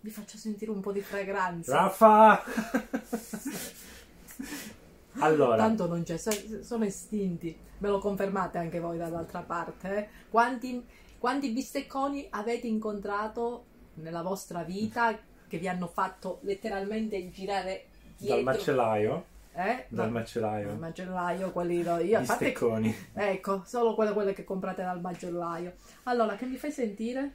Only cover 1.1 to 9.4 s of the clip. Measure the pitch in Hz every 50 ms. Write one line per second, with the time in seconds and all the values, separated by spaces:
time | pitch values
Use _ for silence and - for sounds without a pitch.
1.1 | - 202 196 190 196 196 185 180 175 170 165 - 131 156 180 196 190 - 226 214
2.1 | 214 208 220 220 202 - - - - - 220 - - 240 - - - 233 - -
3.1 | - 226 - - - 214 - 277 - 185 - - - - - - - - - -
4.1 | - - - - - - 262 - 294 277 - 214 - - - - - - - -
5.1 | - - - 156 160 147 139 120 113 110 110 220 220 - 180 170 170 170 165 165
6.1 | 170 165 - 226 214 202 - 220 220 - - - 240 226 220 202 190 - - -
7.1 | 220 208 196 185 175 165 - 165 160 - - - - - 190 202 202 196 - 208
8.1 | 202 196 202 196 196 196 180 170 - 180 170 165 165 170 165 170 170 165 170 165
9.1 | 165 170 165 - - 180